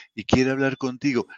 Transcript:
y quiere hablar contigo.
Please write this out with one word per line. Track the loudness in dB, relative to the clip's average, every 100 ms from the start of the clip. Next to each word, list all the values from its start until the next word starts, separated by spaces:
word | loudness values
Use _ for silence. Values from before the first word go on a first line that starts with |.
| -14
y | -12
quiere | 2 2 4
hablar | 0 -2 -2
contigo. | -6 -4 -2 -2 -4